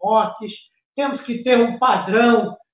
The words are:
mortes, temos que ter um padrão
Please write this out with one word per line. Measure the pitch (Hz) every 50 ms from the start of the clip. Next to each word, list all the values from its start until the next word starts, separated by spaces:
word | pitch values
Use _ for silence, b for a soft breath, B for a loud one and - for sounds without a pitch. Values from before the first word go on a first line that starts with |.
mortes, | 180 208 220 220 - - - - 214 - - - - _ _ _ _ _ _
temos | 269 285 277 - -
que | - - 233 233 -
ter | 254 247 233
um | 233 233 - -
padrão | 254 254 208 180 - 190 196 226 240 240 233 214 - - - - _ _